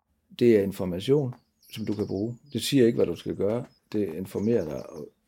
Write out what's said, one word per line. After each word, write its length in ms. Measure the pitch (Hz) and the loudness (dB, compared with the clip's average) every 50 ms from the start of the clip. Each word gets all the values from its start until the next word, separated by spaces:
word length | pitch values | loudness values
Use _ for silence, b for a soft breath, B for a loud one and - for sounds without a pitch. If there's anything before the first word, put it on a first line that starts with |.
| _ _ _ _ _ _ - - | _ _ _ _ _ _ -2 4
Det 200 | 120 120 113 104 | 6 6 6 6
er 40 | 98 | 4
information, 720 | 98 92 - 98 92 85 90 101 123 139 151 139 123 120 - _ _ _ _ _ _ | 2 -2 -4 -4 -4 -4 -2 0 2 2 2 2 0 -6 -10 _ _ _ _ _ _
som 140 | - 117 107 | -12 -8 -6
du 80 | 104 107 | -4 -4
kan 140 | 104 101 - | -4 -4 -4
bruge. 300 | 98 98 104 120 127 - _ - - | -2 -4 -4 -4 -6 -10 _ -10 -8
Det 80 | 117 | -6
siger 240 | - - 143 139 117 | -2 2 4 6 6
ikke, 100 | 117 123 | 6 4
hvad 100 | 127 101 | 4 0
du 100 | - 85 | 0 0
skal 200 | - - - 85 | -4 -8 -8 -4
gøre. 300 | - 95 101 110 123 143 - _ _ _ - | -2 -2 -2 -2 -2 -6 -10 _ _ _ -6
Det 220 | - 107 101 85 76 | -4 -4 -4 -4 -4
informerer 520 | 85 95 95 - 104 98 110 120 110 85 | -8 -8 -8 -6 -2 0 0 0 0 -2
dig, 240 | 76 71 64 - - | -4 -6 -8 -10 -12
og 200 | - 80 73 - - _ _ | -14 -16 -16 -16 -18 _ _